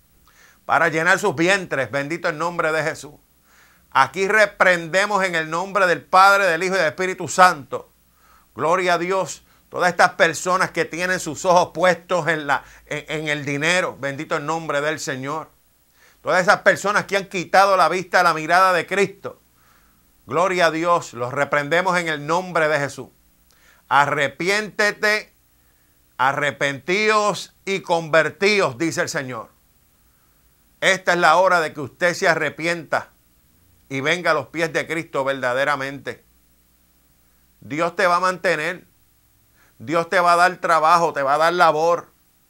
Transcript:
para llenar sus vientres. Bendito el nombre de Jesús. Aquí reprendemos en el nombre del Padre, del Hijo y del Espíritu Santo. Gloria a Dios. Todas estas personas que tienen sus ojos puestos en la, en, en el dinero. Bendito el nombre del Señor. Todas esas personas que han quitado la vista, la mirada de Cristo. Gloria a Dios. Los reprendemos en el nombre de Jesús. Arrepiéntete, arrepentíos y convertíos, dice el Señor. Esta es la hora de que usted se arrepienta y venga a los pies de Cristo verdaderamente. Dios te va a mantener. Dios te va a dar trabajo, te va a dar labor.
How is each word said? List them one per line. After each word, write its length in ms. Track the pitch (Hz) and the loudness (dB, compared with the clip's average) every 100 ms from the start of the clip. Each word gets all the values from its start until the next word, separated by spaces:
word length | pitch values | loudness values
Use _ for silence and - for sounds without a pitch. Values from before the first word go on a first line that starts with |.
| _ _ _ _ _ _ - | _ _ _ _ _ _ -2
para 220 | 131 165 | 0 2
llenar 320 | 156 170 190 | 0 0 0
sus 160 | 196 139 | 0 0
vientres. 560 | 170 196 175 143 117 | 0 0 -2 -6 -4
Bendito 380 | 139 143 165 170 | -6 -6 -6 -6
el 80 | 151 | -4
nombre 340 | 170 170 160 | -6 -4 -2
de 100 | 156 | -2
Jesús. 340 | 151 147 151 - _ _ _ _ _ _ _ | -4 -6 -12 -20 _ _ _ _ _ _ _
Aquí 380 | 131 131 180 190 | 0 0 0 0
reprendemos 920 | 214 208 - 190 175 165 185 208 202 190 | 2 2 4 2 2 0 -2 0 0 -2
en 100 | 165 | -2
el 140 | 156 | -4
nombre 360 | 170 196 196 180 | -4 -4 0 0
del 160 | 156 | 0
Padre, 440 | - 185 196 196 190 | 2 6 6 6 2
del 180 | 165 | 0
Hijo 120 | 185 190 | -2 -2
y 20 | |
del 100 | 156 | -2
Espíritu 400 | - 185 185 156 | -2 -4 -6 -2
Santo. 640 | - 185 151 127 123 - _ _ _ _ _ _ - | 4 4 4 -6 -12 -12 _ _ _ _ _ _ -4
Gloria 380 | 151 180 180 | 0 0 2
a 40 | 170 | 0
Dios. 460 | 180 190 165 - _ _ _ | 0 -4 -4 -10 _ _ _
Todas 200 | - 175 | -2 0
estas 220 | 175 180 | 4 2
personas 600 | - 165 151 180 185 165 | 4 0 0 -2 -2 0
que 140 | 170 156 | -2 -6
tienen 340 | 160 185 180 | -4 -4 -4
sus 240 | 160 135 | -6 -4
ojos 280 | 185 175 160 | 2 2 2
puestos 560 | 160 180 170 - 180 156 | 0 0 0 -2 -4 -2
en 180 | 156 143 | -2 -2
la, 160 | 135 - - - | -4 -4 -20 -12
en, 380 | 147 139 151 | -10 -8 -8
en 40 | 156 | -4
el 160 | 147 | -4
dinero. 540 | 139 143 160 180 156 110 | -4 -4 0 0 -2 -6
Bendito 380 | 139 139 156 160 | -8 -8 -6 -6
el 80 | 147 | -4
nombre 340 | 165 160 143 | -6 -4 -4
del 180 | 147 156 | -4 -4
Señor. 520 | 160 131 135 156 151 _ _ _ _ _ _ _ | -6 -8 -8 -8 -10 _ _ _ _ _ _ _
Todas 200 | 131 175 | 0 2
esas 200 | 180 190 | 4 4
personas 420 | 202 165 196 208 | 4 2 0 -2
que 140 | - 196 | -2 -4
han 80 | 190 | -4
quitado 500 | 190 151 190 202 185 | -8 0 4 4 4
la 140 | 156 | 2
vista, 340 | 185 - 185 | 0 0 2
la 100 | 175 | 2
mirada 380 | 156 156 175 190 | 0 2 4 4
de 160 | 175 - | 2 0
Cristo. 540 | 190 196 - 123 - _ _ _ _ _ _ _ _ - | -2 -2 -4 -16 -16 _ _ _ _ _ _ _ _ -6
Gloria 420 | 147 185 180 165 | -2 0 2 0
a 40 | |
Dios. 420 | 156 175 170 - | 2 0 0 -2
Los 200 | 117 123 | -8 -6
reprendemos 640 | 131 143 147 143 170 185 180 | -2 -2 -2 0 0 0 -2
en 80 | 165 | -2
el 180 | 147 143 | -6 -2
nombre 440 | 175 185 165 151 | -2 -2 -2 0
de 100 | 151 | 0
Jesús. 300 | 139 - 117 _ _ _ _ _ _ _ - | -4 -8 -16 _ _ _ _ _ _ _ 0
Arrepiéntete, 1400 | 131 143 147 139 143 175 208 208 - 208 208 214 214 - _ _ _ _ _ _ _ _ - | 2 2 0 -2 -2 -2 -2 -2 -2 -2 0 -2 -2 -4 _ _ _ _ _ _ _ _ -2
arrepentíos 1400 | 131 139 143 135 143 139 147 196 214 214 208 175 - _ 190 | 0 0 -2 -2 -4 -4 -4 0 0 0 0 -4 -10 _ -8
y 160 | 196 | -6
convertíos, 960 | - 170 160 160 151 147 196 202 160 120 | -2 -4 2 2 2 0 0 2 0 -2
dice 240 | 165 175 | -4 -4
el 80 | 151 | -6
Señor. 400 | 160 131 117 90 _ _ _ _ _ _ _ _ _ _ _ _ _ | -6 -8 -10 -14 _ _ _ _ _ _ _ _ _ _ _ _ _
Esta 320 | 165 185 185 | 0 0 0
es 80 | 175 | 2
la 160 | 170 165 | 4 4
hora 240 | 190 175 | 4 2
de 140 | 151 | 0
que 80 | 151 | -6
usted 320 | 127 - 180 | -12 -4 -2
se 160 | 175 185 | 0 0
arrepienta 800 | 156 147 143 165 170 143 123 - _ _ _ _ _ _ _ - | 0 -2 -4 -4 -6 -4 -6 -6 _ _ _ _ _ _ _ -12
y 100 | 135 | -6
venga 320 | 143 175 170 | -4 -2 0
a 20 | |
los 140 | 156 123 | -2 -4
pies 240 | 156 160 | -6 -4
de 160 | 147 139 | -4 -6
Cristo 380 | 160 160 151 135 | -6 -6 -4 -4
verdaderamente. 960 | 135 127 127 143 139 135 139 117 107 _ _ _ _ _ _ _ _ _ _ _ _ _ _ | -2 -2 0 0 -2 -4 -10 -12 -14 _ _ _ _ _ _ _ _ _ _ _ _ _ _
Dios 380 | 104 147 170 175 | -10 -4 -4 0
te 100 | 180 | 2
va 80 | 175 | 2
a 60 | |
mantener. 640 | 185 180 185 156 160 180 - _ _ _ _ _ _ _ _ _ | 0 -2 -2 -2 -4 -8 -16 _ _ _ _ _ _ _ _ _
Dios 320 | 113 170 170 | -4 -4 0
te 120 | 190 | 2
va 120 | 175 | 4
a 40 | 170 | 4
dar 180 | 180 170 | 4 2
trabajo, 540 | 180 160 156 175 165 | 0 2 4 4 2
te 100 | 143 | 0
va 120 | 135 | 0
a 60 | 147 | 2
dar 120 | 165 | 2
labor. 560 | 175 165 151 165 170 - _ _ _ | 4 4 4 0 0 -4 _ _ _